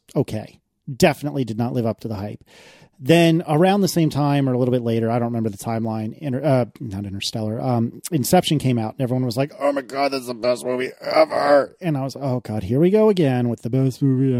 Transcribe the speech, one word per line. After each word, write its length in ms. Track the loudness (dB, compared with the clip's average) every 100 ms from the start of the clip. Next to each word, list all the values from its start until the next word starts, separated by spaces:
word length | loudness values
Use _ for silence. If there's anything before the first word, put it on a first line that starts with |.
| _ -4
okay. 440 | -2 -4 -10 -18 _ _ -8 2
Definitely 500 | 2 2 -4 -4 -4
did 120 | -2
not 160 | -2
live 140 | -2 -2
up 120 | -4
to 60 | -6
the 80 | -8
hype. 280 | -8 -12 _ -20 -20 -20 _ -6
Then 460 | 2 6 6 4 2
around 360 | 4 4 4
the 80 | 2
same 200 | 2 2
time 380 | 2 2 2 2
or 60 |
a 40 | 2
little 140 | 2
bit 100 | 0
later, 300 | 0 0 2
I 80 | 0
don't 80 | 0
remember 220 | -2 -4
the 80 | -4
timeline, 600 | -6 -4 -4 -4 -8 -8
Inter-, 240 | -6 -2
uh, 240 | 2 2 0 -6
not 240 | -10 -8
Interstellar, 560 | -8 -8 -8 -6 -6 -4
um, 400 | -2 0 -2 -6 -6
Inception 480 | -4 2 2 2 0
came 200 | 0 0
out, 140 | -2
and 80 | -4
everyone 240 | -2 -2 -2
was 100 | -2
like, 160 | -4 -2
"Oh 140 | -2
my 80 | -2
God, 320 | -4 -2 -2
this 80 | -2
is 60 | -6
the 60 |
best 300 | -4 -2 0
movie 280 | -2 -4 -4 -8
ever." 760 | -2 -2 0 0 4 4 2 -4
And 160 | -4 -2
I 60 |
was, 120 | -4 -6
"Oh 220 | -4 -4
God, 240 | -4 -6
here 160 | 0 2
we 100 | 4
go 180 | 4 4
again 400 | 4 2 2 0
with 140 | -2
the 60 | -2
best 320 | 0 0 2
movie 320 | 2 2 2